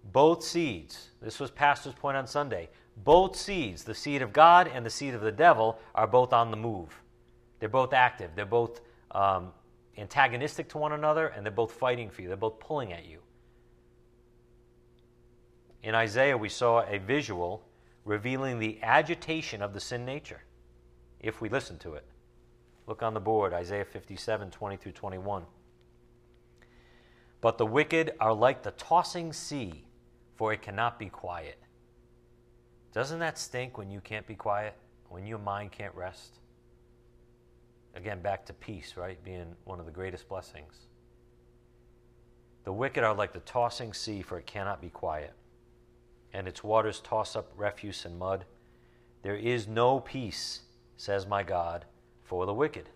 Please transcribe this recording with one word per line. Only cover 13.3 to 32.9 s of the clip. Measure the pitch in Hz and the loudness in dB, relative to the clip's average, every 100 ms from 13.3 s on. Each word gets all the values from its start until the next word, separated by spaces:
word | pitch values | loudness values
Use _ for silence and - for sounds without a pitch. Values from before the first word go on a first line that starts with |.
| - - - _ - _ _ _ _ _ _ _ - _ _ _ _ _ _ - _ _ _ _ - | -20 -20 -20 _ -20 _ _ _ _ _ _ _ -20 _ _ _ _ _ _ -20 _ _ _ _ -12
In | 107 113 | 0 2
Isaiah, | 113 107 139 127 | 2 4 4 4
we | 107 | -2
saw | - 120 117 110 | 0 4 4 2
a | 104 | -4
visual | 95 139 110 90 87 98 - _ _ _ - | 0 -2 0 -4 -4 -6 -12 _ _ _ -4
revealing | 104 117 131 135 120 | -4 -2 -4 -4 -2
the | 110 107 | -4 -2
agitation | 110 135 151 165 - 160 - 107 | 4 4 4 -6 -4 -6 -6 -6
of | 101 | -6
the | 101 | -6
sin | - 120 123 | -8 -8 -6
nature, | 143 - - - - - - - - - - | -10 -12 -18 -20 -20 -20 -20 -20 -20 -20 -8
if | 110 - | -6 -6
we | 113 | -4
listen | 123 - 80 | -4 -4 -14
to | 85 | -14
it. | 76 - - _ - - - _ _ - | -14 -16 -20 _ -20 -20 -20 _ _ -12
Look | 110 | -4
on | 113 | -2
the | 110 | -2
board, | 104 110 98 | 2 4 4
Isaiah | 87 87 101 98 | 0 -4 -4 -6
fifty-seven | 101 - 95 - 107 98 | -10 -12 -10 -4 -4 -4
twenty | - 104 98 | -10 -10 -8
through | 101 | -12
twenty-one. | - 101 95 98 101 85 - _ _ _ _ _ _ _ _ _ _ - - - - _ - - _ | -12 -10 -8 -6 -6 -8 -20 _ _ _ _ _ _ _ _ _ _ -20 -20 -20 -20 _ -20 -20 _
"But | 117 - | 0 2
the | 110 | 2
wicked | 123 151 160 160 - | 4 4 2 0 0
are | 110 | 2
like | 110 120 139 | 6 4 4
the | 104 | -8
tossing | - - 170 165 175 165 | -12 2 2 2 -6 -8
sea, | 151 - 147 101 80 - - _ _ _ - | -10 -8 -8 -8 -12 -20 -20 _ _ _ -4
for | 110 | -2
it | 107 | -2
cannot | - 101 117 - | -6 -2 -2 -4
be | 101 | -14
quiet." | - 90 87 76 - _ _ _ _ _ _ _ - _ - _ _ - | -12 -10 -10 -10 -16 _ _ _ _ _ _ _ -20 _ -20 _ _ -8